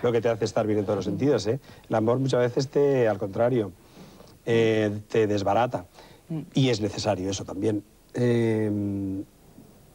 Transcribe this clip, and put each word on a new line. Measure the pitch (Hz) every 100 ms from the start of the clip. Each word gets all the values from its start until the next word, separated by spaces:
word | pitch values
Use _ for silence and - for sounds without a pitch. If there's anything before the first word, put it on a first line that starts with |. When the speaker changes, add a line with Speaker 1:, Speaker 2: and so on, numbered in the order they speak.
Speaker 1:
lo | 123
que | 117
te | 117
hace | 107 110
estar | 117 107
bien | 107
en | 101
todos | 101
los | 90
sentidos, | - 139 120 101
¿eh? | 135 - - -
El | 110
amor | 110 127
muchas | 135 131
veces | 123 143 135
te, | 147 143 135 110
al | 98
contrario, | 104 107 120 123 98 - - - - - - - -
eh, | 113 110 110 107 104 -
te | 117 104
desbarata. | 104 98 104 123 95 90 - - - -
Speaker 2:
Mm. | 160 - -
Speaker 1:
Y | 131
es | 107
necesario | 107 - 104 95 95
eso | 95 -
también. | 87 110 104 - _ _ 120
Eh, | 123 120 113 110 107 104 101 101 98 95 - _ - - - - -